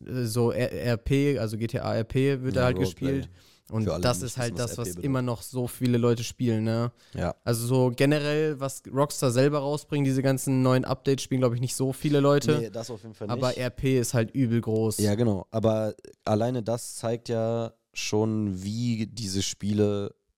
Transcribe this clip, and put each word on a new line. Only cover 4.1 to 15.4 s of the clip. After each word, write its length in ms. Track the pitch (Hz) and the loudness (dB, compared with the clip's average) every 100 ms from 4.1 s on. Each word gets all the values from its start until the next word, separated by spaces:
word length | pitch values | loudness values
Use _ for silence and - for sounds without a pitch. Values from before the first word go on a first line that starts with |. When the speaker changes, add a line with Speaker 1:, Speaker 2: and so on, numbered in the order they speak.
| 120 | 0
Speaker 2:
die 60 | 123 | -4
Speaker 1:
ist 60 | 127 | -6
Speaker 2:
nicht 40 | |
Speaker 1:
halt 120 | 120 120 | -6 -4
Speaker 2:
wissen, 80 | |
was 60 | 120 | -6
Speaker 1:
das, 60 | - | -4
was 100 | 110 | -8
Speaker 2:
R 60 | 87 | -6
P 60 | 143 | -2
Speaker 1:
immer 140 | 131 | -2
Speaker 2:
bedeutet. 60 | 123 117 | -2 -4
Speaker 1:
noch 40 | |
so 260 | - 127 123 | -6 -6 -6
viele 300 | - 127 120 | -2 2 4
Leute 260 | 120 117 | 4 2
spielen, 400 | 117 - 120 110 | -2 -2 0 2
ne? 280 | 110 113 120 _ _ | 0 0 -2 _ _
Speaker 2:
Ja. 220 | 90 87 - | -4 -4 -4
Speaker 1:
Also 220 | - 117 120 | -4 -2 2
so 240 | 131 127 117 | 2 2 4
generell, 640 | 139 151 147 151 156 135 | 2 4 0 0 0 -2
was 240 | 135 - - | -6 -8 -6
Rockstar 400 | 127 147 - 135 | 0 0 2 2
selber 280 | 120 143 147 | 4 4 4
rausbringt, 460 | 139 147 - 147 135 | -2 -4 -2 0 2
diese 140 | 131 | 2
ganzen 400 | 135 131 - 131 | 2 0 2 2
neuen 200 | 127 127 - | 4 4 2
Updates 380 | 139 - 135 | -2 0 -2
spielen, 180 | - 131 | 0 0
glaub 120 | 127 | 2
ich, 80 | 120 | 0
nicht 140 | 127 - | -4 -2
so 180 | 135 | -2
viele 260 | 131 156 143 | -2 2 4
Leute. 360 | 139 143 - 147 | 6 4 4 0
Speaker 2:
Nee, 100 | 107 | 0
das 200 | 113 113 | -8 -10
auf 100 | 107 | -12
jeden 100 | 110 104 | -14 -10
Fall 140 | 104 | -6
Speaker 1:
Aber 200 | 120 127 | 0 0
Speaker 2:
nicht. 80 | - | 0
Speaker 1:
R 100 | 123 | -4
P 300 | - 131 131 | -2 2 2
ist 140 | 117 | 2
halt 180 | 123 113 | 0 0
übel 300 | 139 120 117 | 2 2 2
groß. 360 | 113 110 110 101 | 0 0 0 2
Speaker 2:
Ja, 160 | 104 104 | 2 4
genau. 320 | 120 95 | 2 0